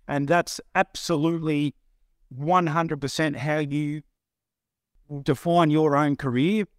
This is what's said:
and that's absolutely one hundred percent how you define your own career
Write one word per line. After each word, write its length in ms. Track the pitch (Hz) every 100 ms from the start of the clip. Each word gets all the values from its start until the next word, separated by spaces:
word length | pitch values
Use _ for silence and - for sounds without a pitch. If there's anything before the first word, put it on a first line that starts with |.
| -
and 200 | 143 143
that's 320 | 170 - - - 180
absolutely 1000 | 190 - - 160 160 165 160 147 147 - _ _ _ _ _
one 380 | 131 147 180 165
hundred 320 | 160 165 147
percent 380 | 135 - 156 139
how 200 | 147 151
you 420 | 147 147 147 151 - _ _ _ _ _ _ _ _ _ _ 143
define 480 | 139 135 175 175 160
your 260 | 151 156 143
own 200 | 147 139
career 480 | 135 123 160 214 196